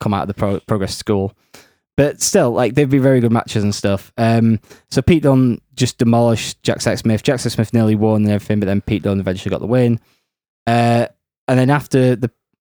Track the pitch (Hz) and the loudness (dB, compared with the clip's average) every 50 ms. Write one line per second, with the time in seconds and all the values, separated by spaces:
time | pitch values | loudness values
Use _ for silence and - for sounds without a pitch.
0 | - 113 104 98 - 92 101 - - 101 101 87 - - 113 104 95 95 - - | -4 -2 -2 -2 -4 -6 -6 -4 -4 -4 -4 -4 -4 -4 -4 -4 -4 -6 -8 -8
1 | - - 107 98 95 98 - _ _ _ - - - _ _ _ _ _ - - | -4 -2 -2 -2 -2 -4 -6 _ _ _ -20 -20 -20 _ _ _ _ _ -2 0
2 | 139 147 - - - - - 202 165 123 117 87 123 110 127 147 147 131 135 139 | 0 0 0 -4 -4 0 2 2 2 2 2 0 0 0 2 2 0 2 2 2
3 | 127 135 135 127 117 117 113 117 - - - 113 101 101 101 - - 101 98 98 | 4 4 4 4 2 2 0 0 -2 -2 -4 -2 -2 -2 -4 -2 -2 -2 -2 -4
4 | - - - - 117 113 113 117 113 113 113 107 _ - - - _ - - - | -6 -10 -6 -2 0 2 2 2 2 2 0 0 _ -10 -20 -20 _ -6 -4 -2
5 | 127 - 180 160 - 143 135 131 131 123 113 - _ _ - - 123 123 - - | 2 2 2 2 4 2 2 4 2 2 0 -2 _ _ -6 -2 -2 -2 -2 0
6 | 123 117 117 117 120 120 113 107 - - - _ - - 113 - - 120 104 - | 0 2 2 4 4 2 2 0 -4 -8 -12 _ -4 -4 -4 -2 -2 -4 -4 -2
7 | - 113 110 107 - - 143 120 - 120 - - 113 - - 117 113 107 107 104 | 0 0 -2 0 0 -2 -2 -2 -2 -6 -4 -4 -4 0 0 0 2 2 2 2
8 | 104 110 110 107 104 104 104 104 - - 107 104 101 95 98 101 - - 110 98 | 2 2 2 2 2 0 0 -2 -2 -4 -4 -2 -2 -2 -2 -2 -2 -2 -4 -2
9 | - 104 98 98 95 92 92 92 - 101 95 71 - 95 120 127 123 120 120 113 | -2 -2 -2 -2 -2 -4 -6 -6 -6 -6 -6 -6 -4 -2 0 0 2 2 0 -2
10 | _ _ _ _ _ _ _ _ _ _ _ _ - - 117 120 120 117 117 117 | _ _ _ _ _ _ _ _ _ _ _ _ -4 -2 0 0 2 2 2 0
11 | 120 - _ _ _ _ _ _ _ - 131 127 131 127 143 147 131 - - 135 | 0 -4 _ _ _ _ _ _ _ -2 0 0 2 2 0 -2 -2 -2 0 2
12 | 127 127 123 107 127 123 _ _ _ _ _ _ | 2 2 0 0 -2 -6 _ _ _ _ _ _